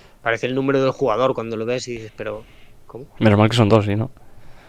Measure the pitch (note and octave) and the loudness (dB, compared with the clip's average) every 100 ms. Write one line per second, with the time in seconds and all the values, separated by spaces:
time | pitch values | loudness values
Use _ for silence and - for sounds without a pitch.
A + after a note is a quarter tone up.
0 | - _ A#2 A2+ B2+ C3 C3+ C3+ C3 B2+ | -20 _ -4 -2 -2 -2 0 0 0 0
1 | C3 G#2+ C3 - A2+ A2 A2+ B2+ B2 A2+ | -2 2 0 -2 -6 -6 -4 -6 -6 -12
2 | A2 - G#2+ G#2+ - - - - - A#2+ | -12 -12 -10 -10 -14 -20 -20 -20 -20 -18
3 | - - A2+ G#2 A2 A#2+ G2+ A2 G2+ G#2 | -18 0 4 6 4 4 4 4 4 -2
4 | B2 - - - - - | -6 -10 -20 -20 -20 -20